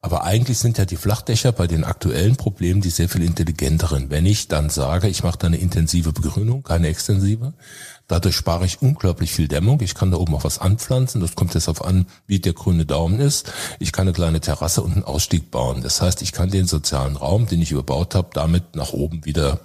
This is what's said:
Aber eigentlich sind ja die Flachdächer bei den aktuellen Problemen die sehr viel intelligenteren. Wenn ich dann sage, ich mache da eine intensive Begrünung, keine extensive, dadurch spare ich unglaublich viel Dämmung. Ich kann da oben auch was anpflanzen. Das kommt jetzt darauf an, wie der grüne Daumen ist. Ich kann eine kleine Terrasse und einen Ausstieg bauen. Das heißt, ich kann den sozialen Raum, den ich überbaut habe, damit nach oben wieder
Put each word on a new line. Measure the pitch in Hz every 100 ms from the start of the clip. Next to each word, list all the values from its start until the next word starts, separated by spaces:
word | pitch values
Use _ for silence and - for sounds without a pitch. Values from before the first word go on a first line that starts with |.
Aber | - 92
eigentlich | - 104 123 120
sind | 120 110
ja | 95
die | 90
Flachdächer | 98 104 - 113 131
bei | 113 87
den | 82
aktuellen | - - 92 71 95 131
Problemen | - 95 87 95
die | 92
sehr | 85 85
viel | 92
intelligenteren. | 85 82 82 78 67 78 80 73 65
Wenn | 73 87
ich | 107 -
dann | 78 76
sage, | 76 67 85 101
ich | 90
mache | 87 85
da | 87
eine | 82
intensive | 90 85 80 87 80
Begrünung, | 73 73 - 107 131
keine | 139 82 82
extensive, | 82 - 104 98 107 123 165 - - - - _
dadurch | 85 90 -
spare | - 85 90
ich | -
unglaublich | 131 151 95 85 85
viel | - 78
Dämmung. | 71 95 143
Ich | 98
kann | - 95
da | 90
oben | 87
auch | 76 -
was | -
anpflanzen. | 92 107 - 131 127 117
Das | 82 -
kommt | 87
jetzt | 85 80
darauf | 80 -
an, | 92 90 - _
wie | 98
der | 92
grüne | 82 - 85 78
Daumen | 71 82 101
ist. | 143 143 - - - -
Ich | 90
kann | - 92
eine |
kleine | 82 85 80
Terrasse | - 73 80 -
und | -
einen | 90
Ausstieg | - 69 - 82 -
bauen. | 60 64 65
Das | 62 -
heißt, | 90 90
ich | 90
kann | - 92
den | 98 90
sozialen | 80 - 71 67 71
Raum, | 69 98 113
den | 85
ich | 82
überbaut | 76 65 67 87 98
habe, | 87
damit | - 78 87 85 80
nach | 69
oben | - 73 82 78
wieder | 78 71 80